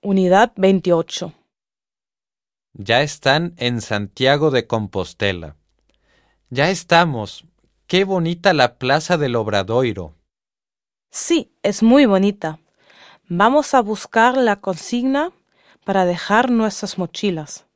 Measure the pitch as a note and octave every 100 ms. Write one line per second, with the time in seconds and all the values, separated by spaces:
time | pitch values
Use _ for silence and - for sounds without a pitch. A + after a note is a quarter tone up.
0 | G3+ F#3+ F3+ F#3+ B3 - F#3+ F#3+ F3+ E3+
1 | E3 - D#3+ _ _ _ _ _ _ _
2 | _ _ _ _ _ _ _ - G2+ A#2
3 | D3 - C3+ D3 E3+ E3+ B2 A#2+ - G#2
4 | G2+ - B2+ C#3+ D#3 C3 - A2+ G#2 G2
5 | F2+ - G2+ F2+ D#2 D2 _ _ _ _
6 | _ _ _ _ _ B2+ D#3 F#3+ - E3+
7 | F3 B2 G#2 - _ _ _ _ _ F3+
8 | F#3+ F#3 E3 E3+ G3 D#3+ B2 _ B2+ D3
9 | D#3 E3+ C#3+ A#2 G#2+ G#2 F#2+ A#2+ B2+ F#2+
10 | D#2+ _ _ _ _ _ _ _ _ _
11 | _ - - E4+ - _ - G3+ A3+ C4+
12 | C4 F#3+ G3 G3+ D#3+ D#3 _ _ _ _
13 | - _ _ F3 G#3+ C#4+ C#4+ C4+ G#3 G#3+
14 | - A3+ A#3 C4 A#3+ G3+ - E3+ - A#3+
15 | C4 C#4 E4+ _ _ _ _ _ - F#3+
16 | F3+ F3 - G#3+ B3+ A#3 A3 - - -
17 | F3 - G#3 E3 D3 - _